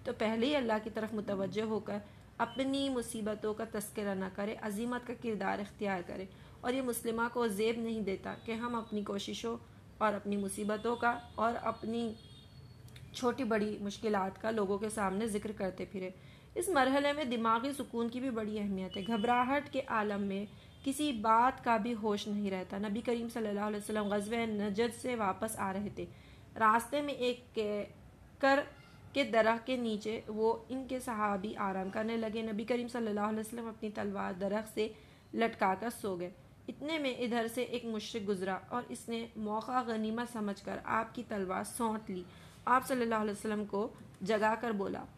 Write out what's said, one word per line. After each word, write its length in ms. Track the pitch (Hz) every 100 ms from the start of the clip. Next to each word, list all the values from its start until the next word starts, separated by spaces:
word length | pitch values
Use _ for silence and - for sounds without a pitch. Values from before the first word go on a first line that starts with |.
تو 80 | - 233
پہلے 300 | 220 226 247
ہی 80 | 294
اللہ 180 | 240 214
کی 60 | 220
طرف 200 | 214 214
متوجہ 480 | 214 202 196 196 185
ہو 180 | 220 214
کر 180 | - 202 202 - - -
اپنی 520 | 233 233 269 269 277
مصیبتوں 640 | 254 233 226 208 214 214
کا 100 | 208 226
تذکرہ 440 | 214 202 - 202 190
نہ 100 | 190 190
کرے، 200 | 202 -
عزیمت 460 | 220 202 240 247 240
کا 60 | 240
کردار 360 | 240 214 196 196
اختیار 420 | 202 - 202 190 175
کرے۔ 180 | - 190 - - -
اور 120 | 247
یہ 80 | 254
مسلمہ 400 | 254 233 233 226 233
کو 140 | 240 233
زیب 280 | 196 220 233
نہیں 240 | 226 220
دیتا 320 | 196 185 190 196 -
کہ 60 |
ہم 240 | 226 240 240
اپنی 280 | 214 208
کوششوں 540 | 208 202 196 202 233 233 - - - -
اور 160 | 214
اپنی 240 | 202 202 202
مصیبتوں 580 | 196 196 208 214 233 240
کا 240 | 240 247 - -
اور 180 | 220 240
اپنی 520 | 226 220 214 233 233 214 - - - - - - - - -
چھوٹی 300 | - 247 233
بڑی 340 | 254 220 208 214
مشکلات 600 | 202 202 226 208 190 190
کا 100 | 220
لوگوں 260 | 226 196 202
کے 120 | 214
سامنے 380 | 208 196 190 233
ذکر 240 | 208 208
کرتے 340 | 208 190 185 180
پھرے۔ 240 | 196 185 185 - - - -
اس 140 | 359
مرحلے 440 | 320 262 277 285
میں 100 | 285
دماغی 460 | 302 233 226 226 262 277
سکون 320 | 233 233 233
کی 100 | 240
بھی 100 | 262
بڑی 300 | 226 214 214
اہمیت 380 | 208 190 185 196
ہے۔ 40 | 190
گھبراہٹ 680 | 233 233 247 247 285 285
کے 80 | 269 -
عالم 340 | 220 208 202
میں 240 | 202 196 208 - - -
کسی 280 | - 269 302
بات 520 | 233 214 220 247 262
کا 140 | - 226
بھی 160 | 220
ہوش 340 | 233 214 208 214
نہیں 240 | 208 208
رہتا۔ 260 | 190 180 196
نبی 240 | 208 208
کریم 280 | 240 240 233
صلی 180 | 233 220
اللہ 120 | 202
علیہ 180 | 214 208
وسلم 260 | 208 214
غزوہ 420 | 208 208 202 233 226
نجد 560 | 214 208 202 233 -
سے 140 | 254 240
واپس 440 | 202 190 220 220
آ 140 | 202
رہے 160 | 190 208 -
تھے۔ 100 | 175 - - - - -
راستے 420 | 220 226 226 294
میں 120 | 294
ایک 420 | 254 247 247 - -
کے-، 300 | 208 208 202 - - - - -
کر 200 | 269 277 277 - - - -
کے 100 | -
درخت 440 | 254 220 220 226 226
کے 100 | 254
نیچے 440 | 233 214 214 220 -
وہ 300 | 214 220 226 -
ان 180 | 262 254
کے 120 | 254
صحابی 560 | 247 220 214 202 202 226
آرام 340 | 202 190 190
کرنے 280 | 202 220 226
لگے۔ 240 | 220 214
نبی 220 | 220 208
کریم 240 | 226 247 240
صلی 200 | 247 226
اللہ 120 | 208
علیہ 200 | 208 220
وسلم 280 | 220 240 226
اپنی 220 | 220 214
تلوار 420 | 214 208 196 196
درخت 400 | 185 196 202 220
سے 140 | - 220 - - - -
لٹکا 420 | 214 226 226 202 190
کر 100 | 226 233
سو 140 | 214 185
گئے۔ 100 | 175 - - - -
اتنے 300 | - 285 320
میں 160 | 277
ادھر 340 | 247 240 233 226
سے 80 | 226
ایک 220 | 240 233 233
مشرک 420 | 214 208 233 196
گزرا 320 | 196 190 185 -
اور 140 | 240 247
اس 200 | 247 -
نے 180 | 233 233 220
موقع 460 | 208 214 220 247 233
غنیمت 460 | 220 220 220 240
سمجھ 320 | 240 208 196 -
کر 120 | 196
آپ 320 | - 220 226 -
کی 80 | 233
تلوار 360 | 214 185 185
سونت 480 | 208 - 233 220 214
لی۔ 120 | 185 175 - - - -
آپ 220 | 254 254
صلی 140 | 262
اللہ 140 | 233 220
علیہ 160 | 214
وسلم 340 | 208 220 208 208
کو 220 | 202 214 - - -
جگا 340 | 190 214 214 220
کر 100 | 240
بولا 320 | 208 196 - -